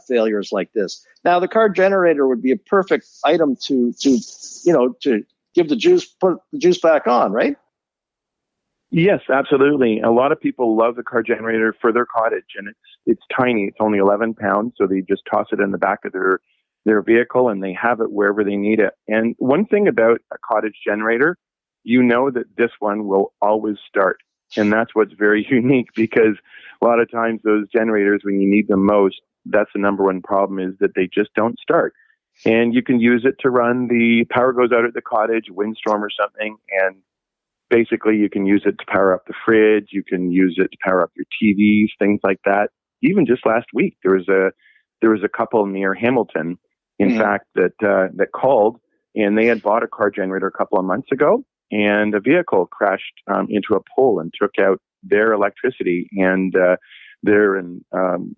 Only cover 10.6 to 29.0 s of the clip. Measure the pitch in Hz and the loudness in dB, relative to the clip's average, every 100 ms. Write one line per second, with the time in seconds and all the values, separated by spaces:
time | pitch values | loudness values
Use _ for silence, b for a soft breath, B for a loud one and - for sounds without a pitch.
10.6 | 117 110 117 120 - 120 110 110 113 113 | 0 2 0 -2 -6 -4 -2 -4 -2 -2
11.6 | 110 - 117 117 120 117 113 98 - 107 | -2 0 0 0 -2 -2 -2 -4 -10 -18
12.6 | 101 - b b - 113 - - 127 113 | -18 -20 b b -4 -4 -4 -4 -2 -2
13.6 | 98 - 107 104 98 101 113 110 104 101 | -4 -2 -2 2 2 0 -2 -4 -2 -2
14.6 | 117 - 98 95 92 95 - 104 101 104 | -4 -2 -2 -2 -4 -6 -4 -4 -2 -4
15.6 | 98 92 98 104 - 92 92 92 _ _ | -4 -2 -4 -4 -6 -4 -2 -2 _ _
16.6 | _ _ 107 107 95 117 120 127 123 98 | _ _ 0 0 2 2 2 0 0 -2
17.6 | 95 92 117 113 107 104 101 101 101 101 | -6 -4 -2 -2 -4 0 0 0 -2 -2
18.6 | 101 110 - - - 110 117 - 127 156 | 0 0 0 -4 -4 -2 -2 -2 0 0
19.6 | 214 208 190 117 113 117 - - - 110 | 2 0 2 2 2 2 -2 -12 -4 -2
20.6 | 107 - 110 104 110 117 156 180 _ _ | -4 -6 -6 -2 -2 0 0 -2 _ _
21.6 | _ _ 110 123 123 120 139 120 - - | _ _ 0 2 4 2 0 -4 -6 -2
22.6 | 117 - 104 104 101 98 98 - 104 110 | -4 -2 -4 -4 0 0 0 -2 0 0
23.6 | 107 101 - 104 95 - _ _ _ - | -2 -6 -6 0 0 -2 _ _ _ -2
24.6 | 104 107 117 110 101 92 104 107 98 127 | 0 0 0 0 -2 0 0 0 0 0
25.6 | 127 135 110 - 110 - 110 101 B B | 2 0 0 -4 0 2 2 0 B B
26.6 | B B 113 117 117 117 113 110 110 107 | B B 0 2 0 -2 -4 -2 0 0
27.6 | 101 117 113 107 101 101 101 98 98 104 | 0 -2 0 2 2 0 -2 0 2 2
28.6 | 101 98 98 104 | 2 2 2 4